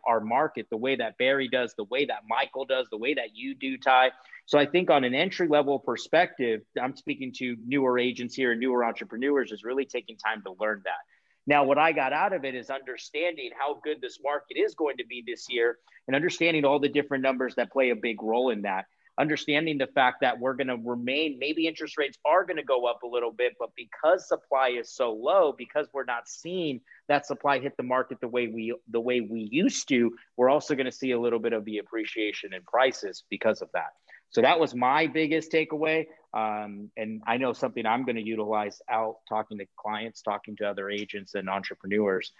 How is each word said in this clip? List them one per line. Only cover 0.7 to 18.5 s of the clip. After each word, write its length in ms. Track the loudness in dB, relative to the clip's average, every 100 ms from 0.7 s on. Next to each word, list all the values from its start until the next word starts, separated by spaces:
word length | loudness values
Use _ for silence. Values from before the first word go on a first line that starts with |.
the 80 | -4
way 180 | -2 0
that 220 | -2 0
Barry 300 | 2 2 0
does, 260 | -2 -2 -6
the 80 |
way 220 | -4 -2 0
that 160 | -4 -2
Michael 380 | -2 -2 -4
does, 240 | -2 -2 -2
the 60 | -4
way 160 | -2
that 220 | -2 -4
you 200 | -8 -10
do, 220 | -6 -6 0
Ty. 360 | 4 6 6 2 -14 -20 2
So 120 | 4
I 60 |
think 260 | 4 4 6
on 140 | 6
an 100 | 4
entry-level 640 | 2 0 0 2 4 4 0
perspective, 840 | 0 -4 2 4 4 2 0 -2 -4 -4
I'm 160 | -4 -6
speaking 380 | -8 -8 -8 -6
to 200 | -6 -6 -2
newer 320 | 2 4 4
agents 360 | 2 -2 -6
here 180 | 0 0
and 80 | 2
newer 220 | 2 2
entrepreneurs, 680 | 0 -2 -8 -4 0 0 0
is 100 | -6
really 220 | -6 -4
taking 320 | -4 -6 -8 -6
time 260 | -4 -4
to 100 | -6 -4
learn 220 | -2 -2
that. 160 | -6 -8 -10 _ _ _ 2
Now, 180 | 4
what 120 | 6 4
I 160 | 4
got 220 | 2 0
out 180 | 0 0
of 140 | -2 -4
it 80 |
is 160 | -8 -8
understanding 800 | -10 -10 -12 -8 -4 -2 -4 -10 -6
how 200 | -4 -4
good 160 | -6 -6
this 200 | -8 -6
market 340 | -4 -4 -4 -2
is 180 | -2
going 220 | 0 -2 -2
to 60 |
be 180 | -8 -10 -10
this 220 | -10 -4
year 260 | 2 2 0 _ _ -2
and 100 | 0
understanding 480 | 0 2 2 4
all 140 | 4 4
the 100 | 2
different 360 | 0 0 0
numbers 320 | 2 2 0 -2
that 160 | 0
play 180 | 2 2
a 60 | 2
big 260 | -2 -4
role 260 | 0 2
in 140 | 2